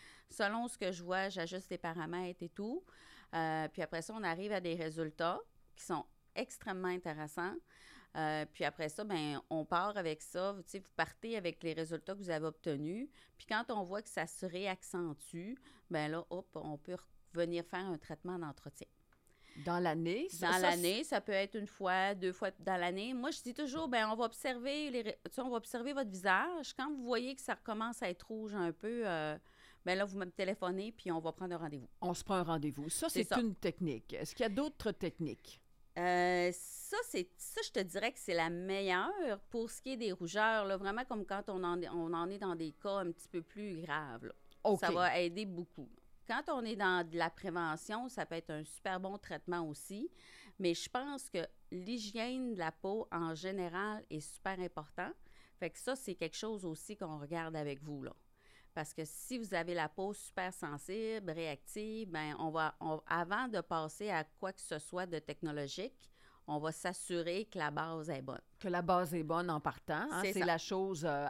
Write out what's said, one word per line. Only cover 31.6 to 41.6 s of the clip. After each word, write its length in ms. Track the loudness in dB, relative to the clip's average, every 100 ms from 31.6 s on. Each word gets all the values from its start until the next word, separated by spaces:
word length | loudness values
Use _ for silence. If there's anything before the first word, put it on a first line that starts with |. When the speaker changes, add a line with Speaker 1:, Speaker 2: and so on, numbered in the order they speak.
| -4 -6 -10 -2
Speaker 2:
On 140 | 0
se 100 | 0
prend 120 | 2 2
un 80 |
rendez-vous. 460 | 4 2 2 -2 -2
Ça, 200 | 0 2
Speaker 1:
C'est 140 | 2
Speaker 2:
c'est 120 | 4 4
Speaker 1:
ça. 60 |
Speaker 2:
une 140 | 2 2
technique. 580 | 0 2 0 0 -4
Est-ce 200 | -6 -4 0
qu'il 80 |
y 40 | 2
a 20 |
d'autres 420 | 2 0 0 -2
techniques ? 680 | 0 -2 -2 -4 -4 -10 -20 -20 -20 -10 0
Speaker 1:
Euh, 500 | 4 6 6 6 4
ça, 460 | 2 -8 -10 -4 -2
c'est, 260 | 0 -2 -2 -6
ça, 240 | -6 -4
je 60 | -2
te 100 | 0
dirais 300 | 0 0 0
que 60 | -2
c'est 160 | 0
la 160 | 4 4
meilleure 880 | 2 0 2 4 4 2 2 0 0 -2
pour 180 | -2 -2
ce 100 | -4
qui 120 | -6
est 60 | -2
des 140 | 0
rougeurs, 540 | 0 0 4 6 6 4
là, 100 | 2
vraiment 300 | 0 0 0
comme 180 | -2
quand 200 | -2 -4 -2
on 140 | 0